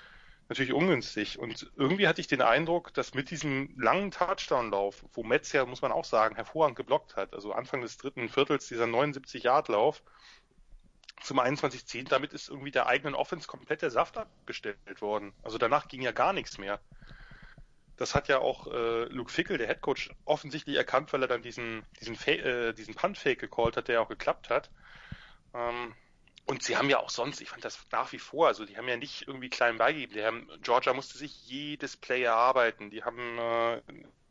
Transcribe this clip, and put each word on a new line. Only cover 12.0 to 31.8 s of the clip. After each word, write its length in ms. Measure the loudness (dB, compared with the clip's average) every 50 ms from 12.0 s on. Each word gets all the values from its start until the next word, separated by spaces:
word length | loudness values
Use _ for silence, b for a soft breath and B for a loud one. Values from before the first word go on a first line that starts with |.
| 0
damit 280 | 2 2 2 2 -2 -6
ist 160 | -12 -12 -12
irgendwie 220 | -12 -10 -10 -2
der 160 | 2 2 4 4
eigenen 280 | 4 2 2 0 -2
Offense 320 | -2 -2 -2 -4 -6 -8 -10
komplett 340 | -14 -14 -6 -4 -2 -2
der 80 | 0 0
Saft 280 | 2 2 2 2 -2 -8
abgestellt 840 | -10 -10 -14 _ _ -12 -12 -8 -8 -8 -8 -8 -12 -16 -10 -6
worden. 320 | -4 -2 -2 -2 -4 -8 -12 -14 -12
Also 140 | -10 0 0
danach 300 | 4 4 4 2 2 -2
ging 140 | -8 -4
ja 100 | -4 -2
gar 220 | 2 2 2 2 2
nichts 240 | 0 -4 -6 -10 -8
mehr. 240 | -6 -6 -6 -6 -8 -14 B B B B B B B B B B B B B B B B _ _ _ -20 -8
Das 180 | -6 -6 0 0
hat 140 | 0 4 4
ja 120 | 4 4
auch, 280 | 4 2 0 -2 -6 -6
äh, 380 | -2 -2 0 0 0 0 -2
Luke 260 | -2 -6 -8 -8 -2
Fickell, 260 | 0 0 0 0 0 -2
der 100 | 0 0
Headcoach, 420 | -2 -2 -2 -2 -2 -2 -4 -10 -12 -8 _
offensichtlich 500 | 0 0 0 0 -6 -8 -8 -6 -2 0
erkannt, 380 | 0 0 2 2 0 0 0 0
weil 80 | 0
er 80 | 0 0
dann 120 | 0 -2
diesen, 440 | -4 -8 -10 -8 -8 -8 -8 -8 -12 -14 -18 -14
diesen 160 | -10 -10 -10 -2
Fa-, 140 | 2 2
äh, 420 | 2 2 2 0 0 2 0 -2 -2
diesen 220 | -4 -10 -14 -4
Punt-Fake 440 | -2 -2 -2 -2 0 0 0 0 0
gecallt 380 | -2 -4 0 2 2 2 2 0
hat, 100 | 0 2
der 140 | 2 2
auch 80 | 2 0
geklappt 400 | -4 -2 -2 -2 -2 -2 -2 -2
hat. 200 | 0 0 0 -4 B B B B B B B B B B B B B B B -14 -8
Ähm, 420 | -4 -4 -4 -4 -4 -6 -8 -10 b b b b _ _ _ _ -8 -6
und 160 | -4 -4 -4
sie 140 | -2 -2 0
haben 140 | 2 4 4
ja 100 | 4 2
auch 100 | 2 0
sonst, 300 | -4 -4 -4 -4 -4 -8
ich 100 | -12 -14
fand 140 | -14 -10 -10
das 240 | -10 -12 -12 -10 -4
nach 200 | -2 -2 -2 -4
wie 80 | -6 -12
vor, 280 | -14 -8 0 4 4 4
also 180 | 4 2 -4
die 100 | -10 -10
haben 140 | -8 -4 -2
ja 80 | -2 -2
nicht 320 | -4 -8 -10 -10 -10 -10
irgendwie 200 | -10 -10 -8 -8
klein 280 | 0 2 2 2 4 4
beigegeben, 360 | 4 2 2 0 -4 -6 -4
die 120 | -2 0
haben, 240 | 0 0 -2 -6 -12 -16 -8
Georgia 300 | 0 2 4 4 4 2
musste 260 | 0 0 -4 -8 -12 -14
sich 300 | -14 -14 -14 -18 -16 -12
jedes 480 | -12 -10 -8 -8 -8 -8